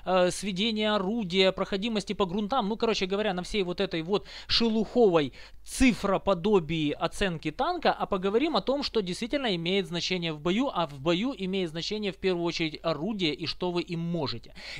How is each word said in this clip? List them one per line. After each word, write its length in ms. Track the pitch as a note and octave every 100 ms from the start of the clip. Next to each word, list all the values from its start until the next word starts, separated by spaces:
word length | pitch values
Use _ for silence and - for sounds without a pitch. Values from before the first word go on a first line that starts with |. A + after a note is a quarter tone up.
| -
э, 260 | F#3 F3+
сведения 640 | E3+ G3 F3+ A3+ G#3+ G#3+ G#3
орудия, 560 | F#3 A#3 F#3 F#3+ F#3+
проходимости 640 | F#3 F#3+ G3+ A3+ A3 -
по 120 | G3+ F#3+
грунтам. 440 | G3 G3+ C4+ G3
Ну, 80 | A3+
короче 280 | A3+ G3+ F#3
говоря, 280 | G3+ G#3+
на 100 | F3+
всей 200 | F3 G#3+
вот 180 | F3 F3+
этой 200 | F#3 E3
вот 260 | D#3+ G3 - - -
шелуховой 840 | - A#3 A3 G3+ B3 A3 E3 C#3 - - - -
цифроподобии 1300 | - B3+ F#3+ G3+ F3+ - F#3 G3 G3+ D3+ E3 D3
оценки 600 | C#3 E3+ - G3+ D#3+ D#3
танка, 400 | - D4+ F4+ G#3
а 140 | - F#3
поговорим 500 | G3 G3 A3 E4 A#3
о 60 |
том, 200 | - C#4+
что 200 | C4 A3+
действительно 520 | F3+ G3+ A#3 D4 B3 F3
имеет 280 | E3 G3 E3
значение 460 | E3+ - F#3 E3+
в 80 | D3+
бою, 300 | D#3+ G3+ C#4
а 140 | F3+ D#3+
в 140 | C#3+
бою 340 | D3 F3 B3 G#3
имеет 360 | F#3 F#3+ E3+
значение 400 | E3 D#3+ G#3+ G3+
в 60 | -
первую 260 | F#3+ F3
очередь 360 | E3+ D#3+ D#3+ D3
орудие 500 | E3 D3 F3+ G#3+ E3
и 140 | - E3
что 240 | - F3+
вы 100 | F3
им 180 | E3+ E3
можете. 520 | E3+ E3+ B2+ - - - - -